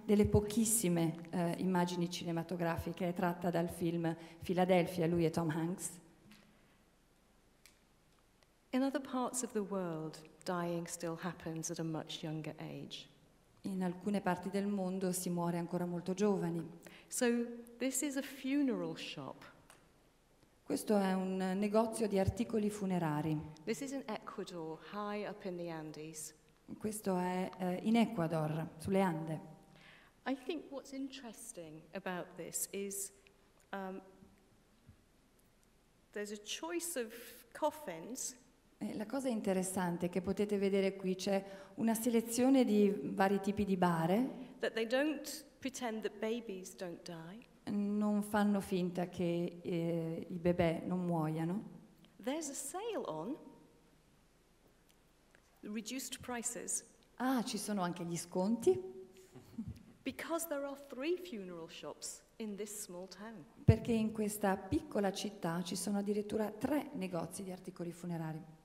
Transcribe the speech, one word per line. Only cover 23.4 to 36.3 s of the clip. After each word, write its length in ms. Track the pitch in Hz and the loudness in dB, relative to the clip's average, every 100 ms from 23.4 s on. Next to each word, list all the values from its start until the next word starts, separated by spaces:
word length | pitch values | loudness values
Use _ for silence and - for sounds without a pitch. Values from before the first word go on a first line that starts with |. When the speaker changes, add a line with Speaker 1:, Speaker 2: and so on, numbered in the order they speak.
| 156 - | -2 -10
Speaker 2:
This 160 | - 226 | -6 -4
is 120 | 277 | -4
in 100 | 269 | -6
Ecuador, 760 | 226 214 - - 185 175 160 156 - | -6 -8 -8 -10 -8 -8 -8 -10 -10
high 340 | 208 208 208 185 | -6 -4 -4 -6
up 160 | 202 196 | -6 -8
in 100 | 175 | -6
the 140 | 170 | -6
Andes. 640 | 160 156 151 156 160 - - _ _ - - | -6 -8 -10 -12 -10 -12 -14 _ _ -16 -6
Speaker 1:
Questo 400 | 214 214 196 185 | -6 -2 0 2
è, 340 | 180 185 - - | 2 0 -2 -2
eh, 240 | 185 180 | -2 0
in 120 | 220 226 | 4 6
Ecuador, 760 | 214 - 165 165 156 156 165 - | 6 4 2 2 2 0 -4 -6
sulle 240 | 202 190 | 2 4
Ande. 400 | 185 156 160 151 - - - - - - - _ - | 4 2 -2 -6 -8 -20 -20 -20 -20 -20 -20 _ -4
Speaker 2:
I 100 | 262 | -4
think 340 | - 330 - | -4 -6 -6
what's 220 | 269 - | -12 -10
interesting 880 | 269 269 269 233 208 - - 160 156 160 | -8 -8 -10 -14 -14 -14 -12 -12 -14 -12
about 340 | 196 190 180 - - | -8 -4 -6 -6 -10
this 320 | 165 - - | -8 -6 -4
is, 400 | 196 202 196 - - - _ _ _ _ | -4 -6 -6 -8 -12 -20 _ _ _ _
um, 300 | 202 190 190 - - - - - - _ _ - - _ _ _ _ _ _ _ _ _ _ _ | -6 -6 -8 -14 -20 -20 -20 -20 -20 _ _ -20 -20 _ _ _ _ _ _ _ _ _ _ _
there's 200 | 208 208 | -8 -8